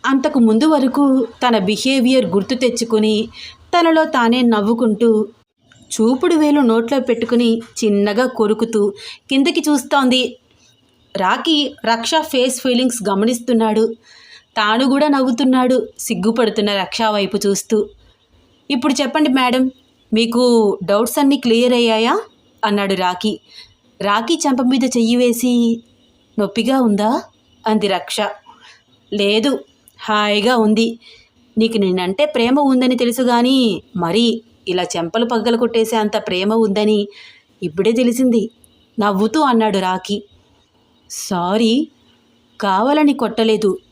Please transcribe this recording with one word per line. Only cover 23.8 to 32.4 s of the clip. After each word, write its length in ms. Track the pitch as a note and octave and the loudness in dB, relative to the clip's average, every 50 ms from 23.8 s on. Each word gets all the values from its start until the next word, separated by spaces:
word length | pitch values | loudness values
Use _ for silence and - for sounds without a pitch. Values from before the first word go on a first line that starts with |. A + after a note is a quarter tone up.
| _ _ _ _ | _ _ _ _
రాకీ 400 | - D4+ - A3+ A#3 - E4+ D#4+ - | -2 0 0 0 0 -2 -4 -2 0
చెంప 160 | C#4+ C4 A#3+ | -2 0 0
మీద 220 | B3+ B3 C4 C4 C4+ | 0 0 2 0 0
చెయ్యి 320 | B3 - B3 A3+ A3+ A#3+ | 0 0 0 0 2 2
వేసి, 640 | A#3+ B3 B3 A#3 A#3+ - B3 B3 A#3+ A#3 A#3 A3+ A#3 - _ _ _ _ _ _ _ _ _ _ - | 2 2 0 0 0 0 0 0 2 2 0 -2 -4 -8 _ _ _ _ _ _ _ _ _ _ -4
"నొప్పిగా 420 | G3+ G3 G3+ A#3 A3+ B3 C4+ C4+ | -4 -2 -2 -4 -2 0 0 0
ఉందా?" 420 | B3 A3 G#3 G3 G#3 A3 C4 E4+ - - _ _ _ _ _ _ - | 2 2 0 0 0 0 -2 -2 -6 -10 _ _ _ _ _ _ -4
అంది 220 | A3+ G#3+ G#3+ G3+ F#3+ | -2 0 0 0 0
రక్ష. 320 | F#3+ F3 - - - - G#3+ - - - _ - - _ - - - _ _ _ _ _ _ _ | -2 -4 -4 -8 -6 -4 -4 -6 -6 -12 _ -20 -20 _ -20 -20 -20 _ _ _ _ _ _ _
"లేదు, 460 | - G#3 G3+ G3+ G#3 A3+ A3 C#4+ C4 C4 - _ _ _ _ _ _ - | -4 -2 0 0 0 0 0 0 -2 -4 -8 _ _ _ _ _ _ -14
హాయిగా 560 | - - G#3+ G#3 G#3 G#3 G#3 G#3 G3 B3 B3+ | -6 -4 -2 0 0 0 0 0 2 2 2
ఉంది. 420 | A#3 A3 G#3 G#3+ G#3+ A3+ A3+ A#3 - _ - - _ _ _ _ _ _ _ _ A3 | 2 2 2 2 2 0 -2 -4 -10 _ -20 -20 _ _ _ _ _ _ _ _ -2
నీకు 200 | A3 A3+ A3+ G#3+ | -2 0 0 0
నేనంటే 460 | G3+ F#3 F#3 F#3 F3+ F3+ G3 - D4 | 0 0 0 -2 -2 -4 0 -2 -2
ప్రేమ 360 | D4+ D4+ C4 | 0 0 0